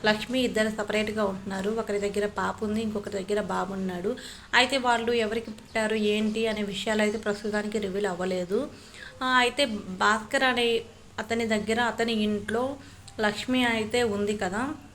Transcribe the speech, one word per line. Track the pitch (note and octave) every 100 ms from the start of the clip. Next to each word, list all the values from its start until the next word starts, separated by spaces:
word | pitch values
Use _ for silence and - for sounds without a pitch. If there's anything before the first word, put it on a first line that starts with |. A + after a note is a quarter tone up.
| G#3+
లక్ష్మి | G#3+ - B3+
ఇద్దరు | A#3+ G3+ G#3+
సపరేట్గా | G#3+ G#3 G#3 G#3+ G#3+ G3+
ఉంటున్నారు. | F#3+ G3 F#3+ G3
ఒకరి | A3+ A3 G3+
దగ్గర | G3+ G3+ G#3
పాప | G#3 F#3+ F#3+
ఉంది, | G#3+ G#3+
ఇంకొకరి | A3+ G#3 G3+ G3
దగ్గర | F#3+ G#3
బాబు | F#3 F#3 F#3
ఉన్నాడు. | G3 F#3+ F3+ F#3+ B3+ - - -
అయితే | A#3 C4 C4+
వాళ్ళు | B3 A#3 A3+
ఎవరికి | A#3+ G#3+ A3+ A3+
పుట్టారు | G#3+ - A3+ G#3+ A3
ఏంటి | G#3 G#3+ G#3+ G#3+ A3+
అనే | G#3+
విషయాలు | G3+ G3 A#3 G#3+
అయితే | G#3+ G#3+
ప్రస్తుతానికి | G#3+ G3+ G#3+ G#3 G#3 F#3+
రివీల్ | G3 F#3+ G3+
అవ్వలేదు. | F3 F#3 F#3 F3+ G#3 C#4+ - - - - -
ఆ, | B3+
అయితే | B3+ B3 B3 C#4 G#3 -
భాస్కర్ | F#3 G#3 A3 G#3+ C#4
అనే | C4 B3 A#3 A3+ - - - -
అతని | G#3+ A3+ A#3
దగ్గర, | G#3+ G3 A3+
అతని | A#3+ A3 A#3
ఇంట్లో | A3+ G#3 G#3 G#3 A3+ C4 C#4 - - - -
లక్ష్మి | G#3 G#3 - B3+ B3
అయితే | A3+ G#3+ B3
ఉంది | A#3+ G3+ G3+ G#3
కదా | F#3+ G3+ C4+ D4+ -